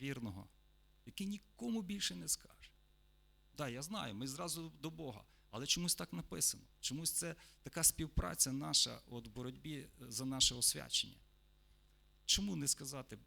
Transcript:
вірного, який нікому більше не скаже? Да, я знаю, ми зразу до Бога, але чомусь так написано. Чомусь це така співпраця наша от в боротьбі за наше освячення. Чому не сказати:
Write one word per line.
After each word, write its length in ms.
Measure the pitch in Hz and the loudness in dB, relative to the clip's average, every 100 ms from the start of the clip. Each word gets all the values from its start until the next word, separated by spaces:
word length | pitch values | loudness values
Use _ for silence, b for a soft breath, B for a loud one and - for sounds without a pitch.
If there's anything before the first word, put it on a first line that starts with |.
вірного, 480 | 135 131 113 95 - - - _ _ - - | -6 -4 -6 -6 -12 -18 -20 _ _ -20 -12
який 200 | - 196 | -6 -4
нікому 560 | 208 - - 240 226 | -4 -8 -6 -2 -2
більше 320 | 185 202 - | -2 -2 -2
не 140 | 180 160 | -2 -2
скаже? 420 | - - - - _ _ _ _ _ _ _ _ - | -2 -4 -20 -20 _ _ _ _ _ _ _ _ -6
Да, 120 | 143 | -4
я 140 | 120 | -4
знаю, 320 | 151 214 131 | -4 -4 -4
ми 140 | 101 135 | -2 -4
зразу 440 | 143 170 160 165 156 | -4 -4 -4 -6 -8
до 100 | 151 | -8
Бога, 340 | 160 147 107 - b b | -6 -8 -8 -14 b b
але 160 | 107 143 | -4 2
чомусь 280 | 175 175 | 2 4
так 180 | - 170 | 0 -2
написано. 500 | 170 - 170 - - - _ | -6 -6 0 2 0 -6 _
Чомусь 320 | - 139 165 | -4 -2 0
це 240 | - 170 165 B B | 0 -2 -4 B B
така 220 | 135 - | -8 4
співпраця 680 | 160 - 156 - 87 82 131 | 4 4 0 0 0 4 2
наша 480 | 135 151 147 - 117 - | 2 2 4 4 2 -10
от 200 | 120 113 | -10 -8
в 40 | |
боротьбі 560 | 107 123 127 156 147 - - | -8 -8 -8 -8 -10 -10 -14
за 240 | 123 113 | -8 -2
наше 300 | 131 135 - | 0 4 4
освячення. 640 | 123 - - - - 107 - - _ _ _ - - - - - - | 6 4 4 2 0 0 -6 -20 _ _ _ -20 -20 -20 -20 -20 -4
Чому 320 | - - 202 170 | 2 4 2 0
не 120 | 139 | 0
сказати: 500 | - 139 139 127 110 | 0 -4 -8 -10 -14